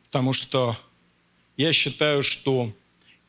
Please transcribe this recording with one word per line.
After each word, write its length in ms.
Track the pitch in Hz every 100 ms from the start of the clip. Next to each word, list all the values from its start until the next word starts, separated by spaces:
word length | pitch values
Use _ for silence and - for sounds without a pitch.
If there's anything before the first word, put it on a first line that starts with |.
| _
потому 280 | 143 127
что 440 | 131 - 135 123 117 - _ _ _ _ _ _ -
я 160 | 156
считаю, 500 | 156 143 127 196 147
что 500 | 127 - - 131 120 101 _ _ _ _